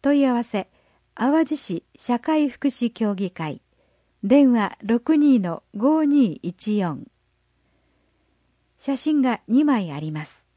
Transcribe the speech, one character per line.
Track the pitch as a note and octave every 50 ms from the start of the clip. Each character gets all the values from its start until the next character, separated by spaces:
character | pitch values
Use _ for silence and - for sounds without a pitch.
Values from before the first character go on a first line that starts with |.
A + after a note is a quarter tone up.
問 | - C#4 D4 C#4+
い | C#4
合 | C4 B3
わ | A#3+ A#3
せ、 | - - G3+ - _ _ _ _ _ _ _ _ _ _
淡 | - A3 C4+ D4 D#4+ D#4+
路 | B3 D#4
市 | C#4+ - - F3+ - _ _ _
社 | _ - - A#3+ A#3+
会 | - - D#4 D#4 D4 C4+
福 | - _ - C#4+
祉 | - - A#3+ A3+
協 | _ - A3+ G#3 G3+
議 | F#3 G3+ F3
会。 | _ - D#3+ D3+ D3 - _ _ _ _ _ _ _ _ _ _ _ _ -
電 | G3 B3 C#4+ C#4+ C4
話 | A#3+ A3+ G3+ F#3 - _
六 | - G3+ A3+ A#3+ _ - D#4+
二 | D4 D4 D4 C4 A#3
の | F#3 F3 E3 - _ _ -
五 | G3+ A3 C#4 D#4 D#4+ D#4
二 | C#4+ C#4+ D4 B3+ F#3 D3+ -
一 | - E3+ F3+ _ - G#3+ G#3+
四。 | G#3 F#3+ E3+ D3 - - - _ _ _ _ _ _ _ _ _ _ _ _ _ _ _ _ _ _ _ _ _ _ _ _ _ _ _ _ _ _ _ _ _ _
写 | - - C#4
真 | B3 - D#4 D4+ D4
が | B3+ B3+ A3+ - _
二 | - A3 C4+ D4+
枚 | C#4+ C4+ A3 F#3+ D#3+
あ | C#3+ D3
り | D#3 D#3
ま | D3+ D3+ D3
す。 | - - - _ _ _